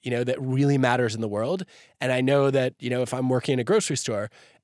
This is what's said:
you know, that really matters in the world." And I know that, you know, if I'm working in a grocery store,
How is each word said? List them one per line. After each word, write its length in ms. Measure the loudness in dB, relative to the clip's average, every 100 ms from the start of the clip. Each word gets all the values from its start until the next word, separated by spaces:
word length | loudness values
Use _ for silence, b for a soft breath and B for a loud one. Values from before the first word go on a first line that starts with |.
you 80 | -4
know, 140 | -2
that 180 | -2 -4
really 360 | -2 2 2 4
matters 360 | 2 2 0
in 60 | -2
the 80 | -4
world." 360 | -4 -4 -4 -8 b b _
And 100 | -2
I 100 | 0
know 280 | 2 4 4
that, 240 | 2 0 -4
you 100 | -4
know, 120 | -4
if 120 | -2
I'm 140 | -2 0
working 240 | 0 0
in 80 | 0
a 40 |
grocery 320 | 2 0 0 -4
store, 360 | -4 -4 -6 b b b